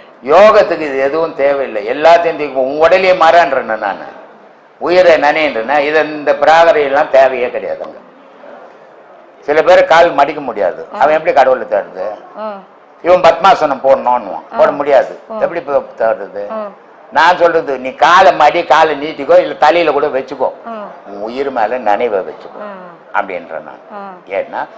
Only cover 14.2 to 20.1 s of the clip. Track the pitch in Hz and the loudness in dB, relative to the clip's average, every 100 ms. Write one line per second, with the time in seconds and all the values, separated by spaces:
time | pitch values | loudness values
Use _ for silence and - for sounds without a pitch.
14.2 | 101 80 - 113 160 208 202 135 - - | -4 -12 -10 0 0 0 0 2 0 -6
15.2 | - 220 185 170 135 135 - - 113 110 | -14 -6 -6 -6 -4 -4 -4 -4 -2 -2
16.2 | 95 95 104 220 214 - - - - 135 | -6 -12 -10 -10 -12 -16 -20 -20 -6 2
17.2 | 165 180 170 127 135 131 131 - 147 180 | 2 4 2 2 -2 -6 -6 0 4 6
18.2 | 190 - 151 165 170 156 160 139 151 151 | 4 4 2 2 0 2 2 -2 -8 -8
19.2 | 139 175 - 139 151 170 160 139 147 | 2 2 2 0 2 2 0 0 -2